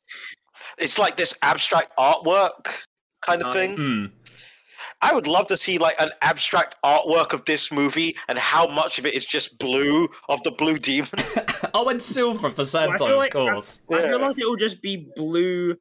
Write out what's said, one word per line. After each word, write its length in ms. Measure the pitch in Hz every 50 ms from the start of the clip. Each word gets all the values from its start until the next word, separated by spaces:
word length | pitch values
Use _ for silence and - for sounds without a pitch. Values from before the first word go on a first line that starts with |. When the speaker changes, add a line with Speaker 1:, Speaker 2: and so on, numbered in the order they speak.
| _ - - - - - - _ _ _ _ - - - - -
Speaker 1:
It's 180 | 160 147 - -
like 200 | 202 170 - -
this 180 | 175 160 - - 147
abstract 520 | 147 160 147 - - 190 165 - - - -
artwork 680 | 131 139 160 156 170 160 185 196 196 170 - - - - - - - _ _ _ _ _ _ -
kind 200 | - - 175 170 165
of 40 | 123 127
Speaker 2:
Nice. 20 |
Speaker 1:
thing. 220 | 190 185 190 202 165
Speaker 3:
Mm. 340 | 147 135 120 107 101 98 - _ _ - - - - - - _ _ _ - - - - - -
Speaker 1:
I 120 | 175 - 330
would 140 | - 147 147
love 180 | 165 185 185 -
to 80 | 190 160
see, 200 | - 190 185 165
like, 180 | 165 160 151 -
an 80 | 156 156 - - -
abstract 520 | 151 165 143 - - - 175 160 - - - -
artwork 480 | 139 147 156 151 165 160 165 156 - -
of 120 | 135 -
this 260 | - 151 143 - -
movie 460 | 151 143 143 139 - 160 165 165 156 - - -
and 120 | 127 123
how 260 | - - 151 160 170 151
much 300 | 143 151 156 156 - 135
of 80 | 127
it 80 | 147 117
is 120 | 135 120
just 340 | - - 147 131 - _ -
blue, 500 | - 131 127 135 143 143 147 160 170 151 - - _ -
of 120 | 147 131 -
the 80 | 160
blue 280 | 123 - 151 160 156 151
demon. 300 | - 139 135 143 147 - -
<laughs> 60 | - - - - 220 - - - - - -
Speaker 3:
Oh, 160 | - 214 240 262
and 140 | 247 240
silver 480 | - - - 269 240 240 226 220 - 143
for 60 | - -
Speaker 2:
Well, 40 |
I 20 | 139
Speaker 3:
Santo, 420 | 139 - 165 156 151 175 190 139 117
Speaker 2:
feel 100 | 139 135
like 180 | 139 262 -
Speaker 3:
of 120 | 143 131 117
course. 340 | 104 101 101 - - - _ - 165
Speaker 2:
I, 40 | 165
I 40 |
feel 180 | 170 147 127 123
Speaker 1:
Yeah. 60 | 269 277
Speaker 2:
like 120 | 269 269
it 60 | 226
will 100 | 226 240
just 260 | 190 214 220 220 -
be 260 | - 196 196 175 151 135 -
blue 600 | - 156 156 165 170 180 185 180 175 180 175 170 175